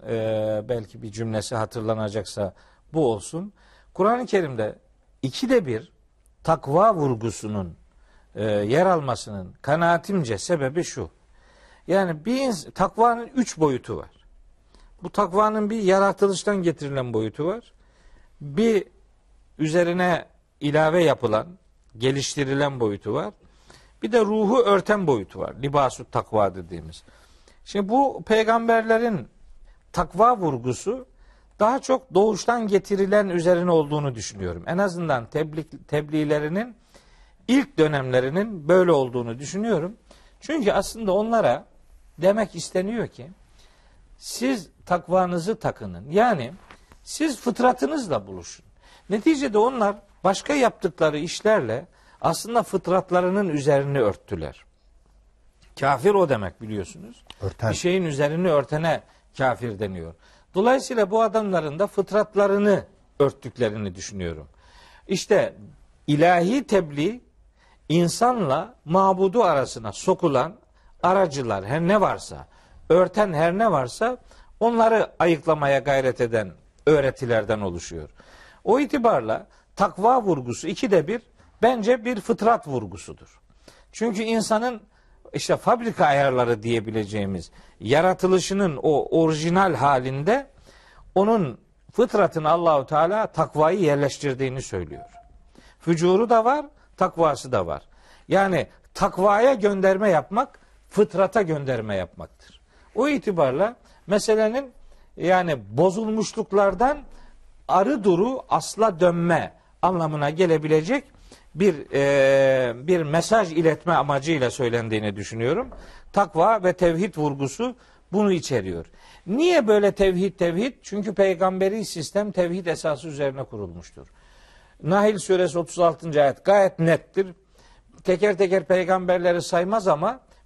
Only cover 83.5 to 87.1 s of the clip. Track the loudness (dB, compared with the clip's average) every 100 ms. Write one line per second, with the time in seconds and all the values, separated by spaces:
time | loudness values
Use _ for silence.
83.5 | _ -20 -20 _ -6 -6 -4 -2 -2 0
84.5 | -2 -2 -6 -12 _ _ _ -14 -8 -2
85.5 | 0 2 0 0 0 2 4 2 2 0
86.5 | -2 -2 -2 -2 -4 -4